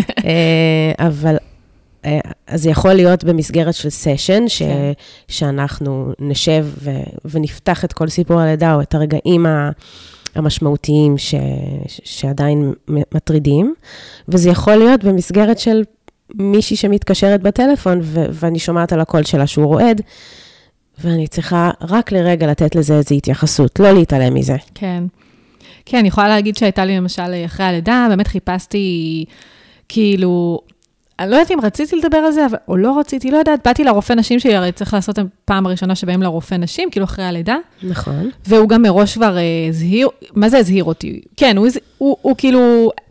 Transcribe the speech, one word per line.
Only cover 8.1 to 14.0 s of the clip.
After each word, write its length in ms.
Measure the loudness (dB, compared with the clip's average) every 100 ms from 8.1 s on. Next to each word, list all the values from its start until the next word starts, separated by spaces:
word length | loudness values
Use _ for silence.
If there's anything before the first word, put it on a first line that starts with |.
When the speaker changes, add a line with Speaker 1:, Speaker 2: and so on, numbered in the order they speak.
| -2 0 2
Speaker 1:
הלידה, 340 | 2 2 2
או 60 | 0
את 120 | 0
הרגעים 520 | -2 -2 -2 0 2 2
ה-, 240 | 0 -4 -8 -16 -20 -20 -20 -12
המשמעותיים 840 | -4 -4 -2 -2 -2 0 2 2 0
ש-, 160 | -2 -4 -4 -6 -8 -10 -12
ש-, 140 | -16
שעדיין 680 | -18 -8 -6 -2 0 0 -2 -6 -4
מ-, 60 | -4 -2
מטרידים, 600 | -4 -2 0 2 2 0 -4 -12 -20